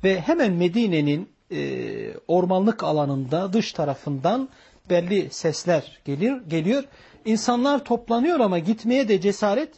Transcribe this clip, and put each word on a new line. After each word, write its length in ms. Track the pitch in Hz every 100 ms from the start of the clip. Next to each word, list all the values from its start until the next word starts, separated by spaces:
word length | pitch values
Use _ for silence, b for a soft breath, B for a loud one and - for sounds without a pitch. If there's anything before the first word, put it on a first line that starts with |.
ve 160 | 190 190
hemen 320 | 160 339 240
Medine'nin, 760 | 175 175 185 226 165 147 147 202 _ _
eee, 640 | - 143 127 120 52 55 - -
ormanlık 540 | 170 180 185 202 226
alanında 680 | - 151 143 139 127 156 190
dış 200 | 202 214
tarafından 760 | - 147 131 - 139 147 240 262 b b b -
belli 400 | 175 175 202 139
sesler 680 | - 165 151 175 165 - -
gelir, 360 | - 139 214 269 190
geliyor. 360 | 160 160 269 269 B B B
İnsanlar 600 | - 220 233 240 262 285
toplanıyor 560 | - 233 - 233 285 339
ama 180 | 220 175
gitmeye 500 | 160 220 220 254 240
de 120 | 196
cesaret 520 | 190 196 208 208 311